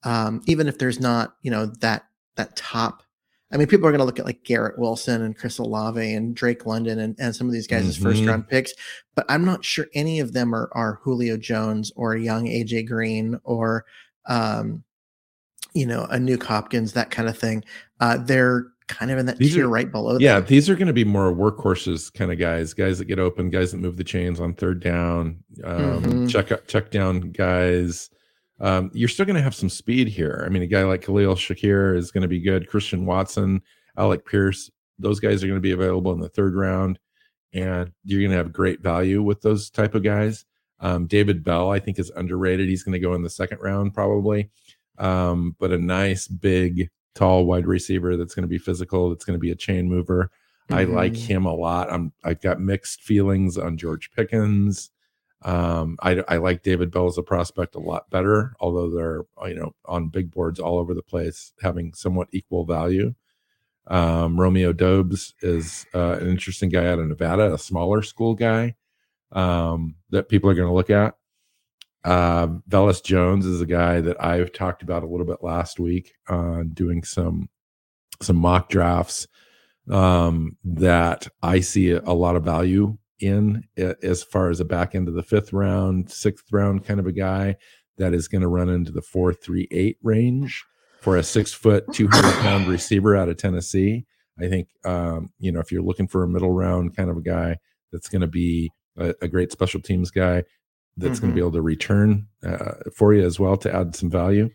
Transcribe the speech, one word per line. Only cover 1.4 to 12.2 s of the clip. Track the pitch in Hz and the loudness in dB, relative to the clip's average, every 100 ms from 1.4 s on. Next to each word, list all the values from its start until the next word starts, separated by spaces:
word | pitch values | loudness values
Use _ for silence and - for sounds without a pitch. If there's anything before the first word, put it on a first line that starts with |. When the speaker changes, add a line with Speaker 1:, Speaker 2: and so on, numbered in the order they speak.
Speaker 1:
you | 135 | -4
know, | 110 107 110 | -4 -4 -2
that, | 117 107 _ _ _ - | -2 -2 _ _ _ -10
that | 104 - | -10 -8
top, | - 113 113 - _ _ _ _ _ | -8 -4 -4 -6 _ _ _ _ _
I | 143 | -2
mean, | 147 | 4
people | 202 165 | 6 6
are | |
gonna | 147 | 4
look | 131 123 | 2 0
at, | - | -6
like, | 120 | -8
Garrett | - 117 110 - | -2 0 0 -2
Wilson | 120 113 - 117 | -4 -4 -2 -2
and | 113 | -2
Chris | 110 123 - | -6 -10 -6
Olave | 117 107 107 113 113 | -6 -4 -4 -4 -4
and | 107 113 117 | -4 -4 -2
Drake | 123 120 - | -2 -2 -4
London | 113 113 110 | -4 -2 -4
and, | 110 107 | -6 -4
and | 127 | -6
some | 110 123 | -4 -4
of | |
these | 120 113 | -4 -2
guys | 120 95 | -2 -2
as | |
Speaker 2:
Mm-hmm. | 78 | 0
Speaker 1:
first | 101 107 110 | 2 2 2
round | 113 110 | 0 0
picks, | 131 131 - - - _ | -2 -2 -10 -16 -18 _
but | - - | -6 0
I'm | 143 180 | 2 2
not | 180 | 0
sure | - - - | -4 -6 -4
any | 143 151 160 | -4 -2 -2
of | 131 | -2
them | 123 120 | -2 -2
are, | 113 110 | -2 -4
are | 117 113 104 | -4 -4 -4
Julio | - 127 120 113 | -4 -2 -2 -4
Jones | 113 113 110 107 107 - | -4 -2 -2 -2 -6 -6
or | 117 | -4
a | 113 | -2